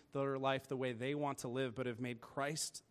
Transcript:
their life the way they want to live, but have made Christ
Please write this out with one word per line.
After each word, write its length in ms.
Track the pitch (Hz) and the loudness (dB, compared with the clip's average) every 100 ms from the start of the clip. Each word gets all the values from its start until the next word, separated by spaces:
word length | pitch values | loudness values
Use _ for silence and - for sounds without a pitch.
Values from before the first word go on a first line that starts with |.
| - | -4
their 240 | 143 139 135 | 0 2 2
life 280 | 135 135 - | 4 2 0
the 120 | 131 | 0
way 160 | 131 | 0
they 200 | 113 131 | 0 0
want 220 | 147 143 131 | 0 0 0
to 80 | 127 | -2
live, 260 | 127 131 | 0 0
but 100 | 117 | 0
have 160 | 123 117 | -2 0
made 220 | 127 120 | -2 -4
Christ 600 | - - 139 156 - - - | -6 -2 0 0 -4 -6 -6